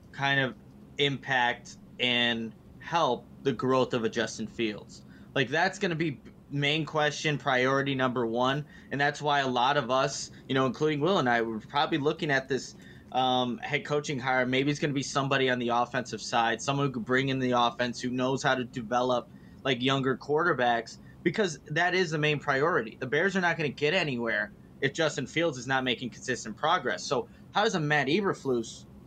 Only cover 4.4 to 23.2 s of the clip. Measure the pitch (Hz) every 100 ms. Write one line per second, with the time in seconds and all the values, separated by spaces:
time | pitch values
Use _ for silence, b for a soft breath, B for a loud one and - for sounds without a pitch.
4.4 | 110 - 110 101 - - B B B 139
5.4 | 120 156 190 190 185 160 165 123 - -
6.4 | - 143 143 156 147 151 147 143 156 143
7.4 | 139 127 131 135 139 135 131 123 113 117
8.4 | 127 143 147 B B 135 147 147 147 143
9.4 | 131 123 127 147 117 131 143 - - B
10.4 | - 135 131 107 156 147 165 196 127 117
11.4 | 113 110 - 143 156 160 143 160 151 135
12.4 | - 127 - B B B - 127 127 127
13.4 | 123 113 - 143 - 147 147 135 131 127
14.4 | 127 131 139 143 151 139 131 139 135 135
15.4 | 131 123 117 120 120 127 117 110 - 120
16.4 | 113 117 - 139 139 123 107 127 135 135
17.4 | 127 123 120 - 123 117 127 127 131 135
18.4 | 143 131 123 131 107 123 127 123 - B
19.4 | B B 135 123 131 139 131 117 - 151
20.4 | 170 131 120 117 - - B B - 147
21.4 | 185 151 - 156 180 185 170 160 151 151
22.4 | - 135 160 165 110 - 127 147